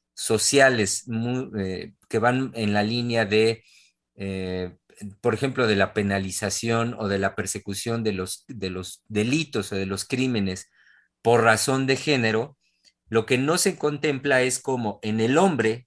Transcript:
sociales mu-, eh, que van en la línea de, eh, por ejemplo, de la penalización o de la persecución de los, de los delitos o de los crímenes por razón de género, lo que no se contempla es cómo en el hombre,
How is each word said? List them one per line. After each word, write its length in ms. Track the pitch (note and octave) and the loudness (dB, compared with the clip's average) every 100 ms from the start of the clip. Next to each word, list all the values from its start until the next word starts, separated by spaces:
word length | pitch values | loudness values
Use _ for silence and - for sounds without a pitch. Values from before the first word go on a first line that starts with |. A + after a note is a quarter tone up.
| _ | _
sociales 920 | - - A2 - C#3 C3+ B2 G2 - - | -8 -2 0 4 6 6 4 0 -2 -4
mu-, 480 | A2+ A#2+ B2 C3 G#2+ | -4 -2 -4 -4 -4
eh, 380 | F#2+ F#2 F2 - - | -4 -6 -10 -18 -4
que 100 | A2+ | 0
van 340 | A#2 B2+ C3 | 2 2 -2
en 180 | A#2 G#2+ | -2 0
la 100 | G#2 | 2
línea 440 | G#2 A#2+ A#2+ A#2 G#2 | 0 -2 0 0 2
de, 360 | G#2+ A2 A2+ _ _ _ _ _ | 4 2 0 _ _ _ _ _
eh, 640 | - G2 F#2+ F#2 F#2 F2+ - _ - G#2 F#2+ | -12 -8 -6 -4 -6 -8 -10 _ -18 -16 -6
por 140 | B2 | -2
ejemplo, 320 | A2 C#3 C3 A#2 | -2 -2 0 2
de 100 | G2+ | 2
la 160 | F#2+ | 2
penalización 1040 | - G2+ G2 F#2+ F2+ G#2 - A#2 A#2 A#2 G#2+ | 0 -2 -2 -4 -4 -4 -4 -2 0 -2 -4
o 100 | G#2 | -2
de 100 | G2 | -2
la 160 | G2 | -2
persecución 680 | - F#2+ G2+ G2 F#2+ A#2 A#2 | -4 -6 -8 -8 -8 -4 -2
de 100 | G#2+ | -2
los, 320 | F#2+ F#2 - - | -4 -6 -10 -14
de 220 | A#2+ F#2+ | -10 -8
los 320 | F#2 F#2 - - | -8 -10 -14 -6
delitos 640 | G#2 A2 D3 D#3 A2+ G2 | -2 0 0 -2 -6 -4
o 40 | G2 | -4
de 100 | F#2+ | -4
los 200 | G2 - | -6 -4
crímenes 640 | B2+ C3 A#2 G2 F#2 - _ _ _ _ _ | -2 0 0 -2 -4 -12 _ _ _ _ _
por 200 | A#2 A#2+ | 2 4
razón 440 | A2+ A2 - C3+ C3 | 6 4 2 0 0
de 100 | C3 | 0
género, 600 | - C#3 A2+ A2 C#3+ - _ _ _ _ - | 0 2 2 0 -2 -10 _ _ _ _ -2
lo 180 | A2+ - | 0 2
que 100 | B2+ | 2
no 220 | C#3 F3 | 2 2
se 180 | G3 D#3 | 0 0
contempla 640 | D3+ D3 D#3 C3+ C#3 C3 | -2 0 -2 -2 2 2
es 180 | B2+ B2 | 2 -2
cómo 400 | - C3 A2 G2+ | -2 -2 -2 -4
en 180 | A2 A2 | -4 0
el 160 | A2+ C#3+ | 2 4
hombre, 500 | F#3+ C#3+ A2 A#2 | 4 4 0 -2